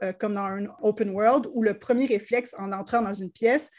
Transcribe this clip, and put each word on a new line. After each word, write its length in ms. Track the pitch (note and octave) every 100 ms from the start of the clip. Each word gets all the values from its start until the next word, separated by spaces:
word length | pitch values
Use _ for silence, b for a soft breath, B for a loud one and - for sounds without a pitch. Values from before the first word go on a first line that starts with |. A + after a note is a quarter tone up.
euh, 100 | F#3+
comme 220 | F#3+ G#3+
dans 60 | G3+
un 260 | G3 G3 G3+ -
open 280 | G#3+ G#3+ G#3
world 360 | F#3+ A3 C4+ -
où 80 | A#3+
le 160 | A3 G3+
premier 280 | - B3 C4+
réflexe 460 | G3+ G#3 A#3+ B3 -
en 140 | G3
entrant 280 | G3 G3 A#3
dans 140 | G#3+
une 160 | G3 F#3
pièce 400 | - A3+ C#4+ -